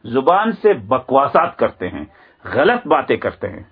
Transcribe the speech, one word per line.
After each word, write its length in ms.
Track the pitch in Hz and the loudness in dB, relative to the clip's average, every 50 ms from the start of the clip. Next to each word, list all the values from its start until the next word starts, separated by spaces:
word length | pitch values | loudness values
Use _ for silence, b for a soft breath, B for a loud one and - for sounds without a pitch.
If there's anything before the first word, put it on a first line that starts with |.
| - | -10
زبان 480 | 117 117 135 131 160 175 196 220 226 220 - | -2 -2 2 2 4 2 4 2 -2 -4 2
سے 100 | - 208 196 120 98 101 | 2 2 2 2 0 -2
بکواسات 680 | 131 127 - - 123 139 139 131 - 170 165 170 - - | -2 -2 0 2 2 2 2 4 2 2 0 0 -2 -2
کرتے 300 | 120 104 - _ 92 87 | -2 -2 -2 _ -10 -8
ہیں، 160 | 85 73 76 73 b b b b b b _ | -8 -10 -14 -14 b b b b b b _
غلط 420 | 92 90 117 147 202 247 - - 151 | -4 -2 2 2 2 2 0 0 0
باتیں 280 | 156 143 127 - 120 | 0 0 0 -2 -2
کرتے 320 | 110 - 98 87 _ 110 92 | -2 -2 -8 -8 _ -12 -12
ہیں۔ 140 | 87 92 95 _ | -12 -14 -20 _